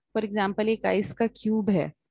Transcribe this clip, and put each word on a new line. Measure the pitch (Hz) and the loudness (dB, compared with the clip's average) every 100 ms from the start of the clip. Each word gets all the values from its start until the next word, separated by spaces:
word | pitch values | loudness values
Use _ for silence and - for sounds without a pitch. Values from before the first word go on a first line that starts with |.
| _ 220 | _ -4
For | 214 | -2
example, | 208 196 202 214 | 0 0 0 0
एक | 220 196 | 0 0
आइस | 185 190 | 0 0
का | - 226 | -2 -2
cube | - 214 220 202 | -2 -2 0 2
है, | 185 147 - _ | 2 0 -6 _